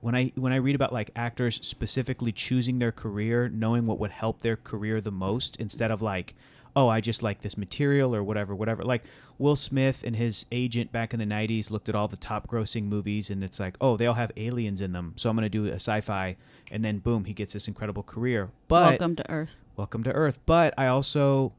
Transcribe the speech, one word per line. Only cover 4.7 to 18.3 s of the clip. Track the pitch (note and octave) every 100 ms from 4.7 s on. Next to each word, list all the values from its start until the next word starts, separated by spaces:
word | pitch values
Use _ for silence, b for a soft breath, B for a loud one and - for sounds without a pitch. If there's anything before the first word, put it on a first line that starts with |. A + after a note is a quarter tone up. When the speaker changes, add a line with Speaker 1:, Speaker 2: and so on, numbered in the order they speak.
| A2 G#2+ A2
Speaker 1:
the | G#2
most, | G2 F#2 A2+ - -
instead | G#2+ - A2+
of, | A2
like, | A2 F#2+ F2+ - B B B
"Oh, | - B2+
I | A2+
just | A2 A2+
like | A2 G2+
this | G2+ -
material," | G2 - C#3+ C#3 C3
or | A2+
whatever, | G2+ G#2+ G2+
whatever. | G2 G#2+ A2+
Like, | G2+ B2 - B B B
Will | C#3 D3
Smith | - C#3 C3 C3
and | - A2+
his | A#2 G#2 -
agent | B2 B2 A#2 A#2
back | A#2 A2+
in | A#2
the | G#2+
nineties | G#2 G#2+ A2+ G#2
looked | G#2+ -
at |
all | G#2+ G#2
the | G2+
top | - G#2+ -
grossing | A#2+ G#2+ A#2 G2+
movies, | G#2 G2+ G#2 G2+
and | G2
it's | F#2+ -
like, | F#2+ -
"Oh, | C3+ A2
they | A#2
all |
have | A#2 A#2 -
aliens | A2 B2 A2 G2
in | G2
them, | F2+ F2 -
so | A#2
I'm | A2
gonna | A2
do | G#2 G#2
a |
sci-fi," | F2+ - G#2+ G#2+ G2 F#2+ F2+ B B B
and | G#2+
then | A2 G#2
boom, | G#2+ A#2 F#2+
he |
gets | G2+ G#2
this | G#2 -
incredible | G2+ G#2+ G2
career. | - - B2